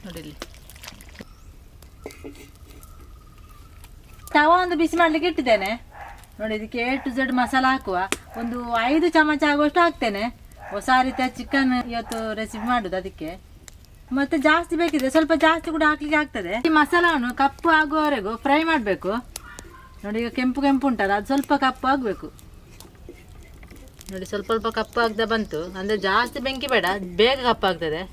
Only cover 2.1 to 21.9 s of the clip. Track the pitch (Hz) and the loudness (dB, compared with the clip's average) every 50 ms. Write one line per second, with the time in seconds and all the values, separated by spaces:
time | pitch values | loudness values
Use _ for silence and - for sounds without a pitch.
2.1 | - - - - - - - - - - - - - - - - - - - - | -16 -16 -18 -18 -18 -18 -20 -20 -20 -20 -20 -20 -20 -20 -20 -20 -20 -20 -20 -20
3.1 | - - - - - - - - - - - - - - - - - - - - | -20 -20 -20 -20 -20 -20 -20 -20 -20 -20 -20 -20 -20 -20 -20 -20 -20 -20 -20 -20
4.1 | - - - - - 294 294 311 339 359 370 359 349 302 339 320 - 330 339 320 | -20 -20 -16 0 2 4 6 6 6 6 4 2 0 0 0 0 2 2 2 4
5.1 | 311 320 302 359 320 - 262 247 220 202 190 196 226 240 - - - - - - | 2 0 0 0 -2 0 2 2 2 2 2 -4 -6 -8 -10 -18 -20 -18 -18 -18
6.1 | - - - - - - 208 220 214 214 220 214 - 240 233 247 269 269 - 277 | -18 -20 -20 -20 -12 -8 -6 -4 -4 -6 -6 -8 -6 -4 -2 -2 -2 -2 -4 -4
7.1 | 233 262 262 247 254 254 247 233 269 262 262 262 262 262 - 202 185 180 190 190 | -2 -2 -2 0 0 0 0 2 0 2 2 2 0 0 -2 -4 -2 -2 -2 -4
8.1 | - - - - - 226 233 233 240 247 240 233 233 226 226 254 294 320 339 349 | -6 -10 -10 -14 -10 -8 -6 -6 -6 -6 -6 -2 -2 0 0 2 2 2 2 4
9.1 | - 320 311 302 302 285 320 294 285 285 294 302 294 359 339 339 - - 254 226 | 4 4 4 4 2 2 2 2 2 2 2 2 4 4 2 2 2 0 -4 -4
10.1 | 202 196 214 247 - - - - - - - - - - - - 262 254 254 262 | -2 -2 -6 -6 -8 -12 -20 -20 -20 -20 -14 -10 -10 -6 0 2 4 4 4 2
11.1 | - - 254 254 - - 247 - - 277 269 262 254 247 247 247 233 233 226 - | 0 -2 -4 -4 -4 -8 -8 -2 0 2 2 2 2 0 -2 -4 -6 -8 -6 -6
12.1 | 226 226 226 220 214 214 220 214 - 220 214 240 247 240 208 180 185 190 180 190 | -8 -6 -4 -6 -4 -6 -6 -8 -8 -6 -2 0 0 0 0 -2 -6 -6 -6 -8
13.1 | - - 160 156 180 190 - - - - - - - - - - - - - - | -12 -10 -12 -12 -12 -14 -18 -20 -20 -20 -20 -20 -20 -20 -20 -20 -20 -20 -12 -6
14.1 | 254 269 277 277 330 302 269 302 302 339 339 - 339 311 339 330 311 294 254 262 | -2 -2 0 0 0 2 4 4 4 4 2 0 0 0 0 0 0 0 0 4
15.1 | 262 320 320 285 330 277 330 311 330 330 311 339 311 320 311 302 302 302 294 294 | 4 4 4 4 2 4 6 4 4 2 -2 -4 -2 2 2 2 2 0 -2 0
16.1 | 311 302 302 285 - 233 180 170 202 233 254 330 311 302 294 277 359 349 349 339 | 0 0 0 0 -6 -8 -6 -4 -4 0 2 4 4 4 4 6 4 4 4 4
17.1 | 320 277 240 247 240 - 269 277 - - - 339 320 311 311 285 311 311 302 302 | 4 2 0 -2 0 0 0 0 0 0 2 4 4 4 4 2 2 2 2 2
18.1 | 285 233 185 208 226 226 - 277 277 311 320 330 320 294 214 202 185 175 - 185 | 0 0 -2 -4 -6 -2 2 4 4 4 4 2 0 0 2 0 -2 -2 -2 -2
19.1 | 208 247 - - - - - - - - - - - - - - - - - 202 | -2 -4 -6 -8 -16 -16 -16 -16 -20 -20 -20 -20 -20 -20 -20 -20 -20 -12 -10 -6
20.1 | 214 226 233 233 - 262 247 254 240 277 269 285 277 254 277 277 240 214 202 196 | -4 -4 -4 -4 -2 -2 -2 -2 0 2 2 2 2 4 2 0 0 2 0 0
21.1 | 202 208 208 - 269 277 269 - 294 277 277 262 254 - - 254 | 0 0 0 0 -2 -2 2 2 0 2 2 0 0 0 0 0